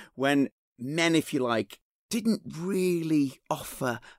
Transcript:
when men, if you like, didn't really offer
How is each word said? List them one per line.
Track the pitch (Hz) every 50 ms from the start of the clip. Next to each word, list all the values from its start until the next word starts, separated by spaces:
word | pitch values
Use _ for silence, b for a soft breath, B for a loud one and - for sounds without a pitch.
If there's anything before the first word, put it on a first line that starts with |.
| B B B
when | 127 135 139 143 143 135 - - _ _ _ _ -
men, | 120 135 151 170 165 170 165
if | 156 - - 160
you | 139
like, | 123 120 117 110 101 - - - _ _ _ _ _ _
didn't | - 117 104 - 214 - - - 147 156
really | 175 190 202 185 185 180 175 170 160 156 156 147 139 131 - - _ _
offer | 156 143 - - - - 135 123 117 113 B B B